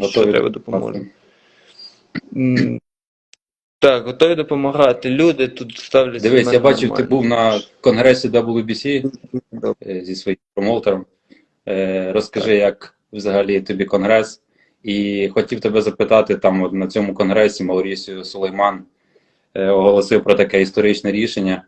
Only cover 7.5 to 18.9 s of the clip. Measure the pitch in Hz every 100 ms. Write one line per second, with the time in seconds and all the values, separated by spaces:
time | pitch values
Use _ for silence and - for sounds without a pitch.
7.5 | 104 - _ 131 110 127 127 127 117 117
8.5 | 117 113 113 139 143 135 - - 127 -
9.5 | 117 113 104 - 92 90 92 - 92 _
10.5 | - 101 117 104 95 92 _ _ _ _
11.5 | _ - 95 95 95 92 101 104 110 107
12.5 | 104 101 - - _ _ 107 101 98 98
13.5 | 101 92 98 95 101 101 110 107 - _
14.5 | _ _ _ - 101 101 101 98 98 107
15.5 | 113 110 107 107 98 104 110 107 98 98
16.5 | 95 90 95 92 110 101 98 98 104 107
17.5 | - 92 92 95 95 - 95 90 98 95
18.5 | 95 101 92 95